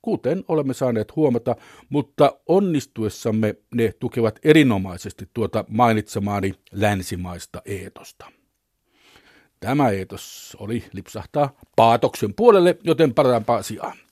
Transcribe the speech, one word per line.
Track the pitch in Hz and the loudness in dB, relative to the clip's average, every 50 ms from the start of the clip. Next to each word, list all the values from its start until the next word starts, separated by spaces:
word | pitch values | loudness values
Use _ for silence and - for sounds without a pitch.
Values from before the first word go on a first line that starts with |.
kuten | - 226 202 - - 123 160 190 - - | -4 -4 -6 -4 -2 -4 -4 -4 -4 -2
olemme | 170 151 143 135 127 | -2 -2 -2 -2 -4
saaneet | - 139 127 117 110 107 - - | -2 -2 -2 0 -2 -4 -4 -2
huomata, | 156 156 139 120 117 - - - - - - - - _ _ | 0 0 2 2 0 -2 -4 -4 -4 -8 -20 -20 -20 _ _
mutta | 139 147 139 _ _ - 151 135 - _ _ | -4 -4 -4 _ _ 2 2 2 2 _ _
onnistuessamme | - 165 196 202 185 160 143 - _ _ - 110 104 - - - 117 110 110 110 107 104 _ _ _ - | 2 2 2 2 2 -2 -2 -4 _ _ -6 -6 -6 -6 -4 -4 -2 0 0 0 -2 -2 _ _ _ -2
ne | 117 113 110 - _ | 0 0 0 -2 _
tukevat | - 120 - 123 113 110 - - | -8 -6 -2 0 -2 -2 -2 0
erinomaisesti | - 156 151 160 147 131 110 95 95 95 87 92 - 101 - - - - _ | 2 4 6 6 6 4 2 0 -2 -6 -10 -12 -14 -14 -14 -16 -20 -12 _
tuota | 120 107 95 - 110 101 - | -6 -6 -4 -4 -6 -6 -4
mainitsemaani | 110 110 123 117 113 107 101 - - 107 98 101 101 101 95 98 92 _ _ _ | 0 2 4 4 4 2 -2 -6 -8 -6 -4 -4 -4 -4 -4 -6 -6 _ _ _
länsimaista | - 95 104 104 104 95 87 - 107 87 92 90 87 85 - _ - - _ | -6 -2 -2 0 0 -2 -6 -8 -10 -10 -10 -10 -12 -14 -16 _ -18 -18 _
eetosta. | - 104 92 92 95 _ - - - _ _ - - _ _ _ _ _ _ _ _ _ _ _ _ _ _ _ _ _ _ _ _ _ _ _ _ _ _ | -12 -12 -12 -12 -16 _ -20 -20 -20 _ _ -20 -20 _ _ _ _ _ _ _ _ _ _ _ _ _ _ _ _ _ _ _ _ _ _ _ _ _ _
Tämä | - 107 131 147 139 120 | -6 -4 -2 0 0 0
eetos | 101 95 95 - - 104 - - - - - - - - | 0 -2 -6 -10 -14 -18 -18 -18 -20 -20 -20 -20 -18 -14
oli | 107 101 117 117 - - | -10 -8 -8 -8 -8 -10
lipsahtaa | - 98 - - - 110 90 - - 147 147 135 _ _ - _ _ | -16 -16 -16 -14 -14 -16 -16 -6 -2 -2 -2 -2 _ _ -20 _ _
paatoksen | - 113 117 117 117 - 123 - - - 104 101 | 4 6 6 6 4 0 -2 -2 -4 -6 -6 -2
puolelle, | - 226 247 208 190 175 180 170 - - | 4 6 6 6 8 6 4 2 0 0
joten | 170 160 143 165 139 113 | -2 2 2 2 2 2
palataanpa | - 143 127 123 113 107 - 120 | 2 2 2 2 0 0 0 -2
asiaan. | 104 92 - 107 - - - - - _ _ | -2 -2 -8 -12 -10 -10 -12 -12 -14 _ _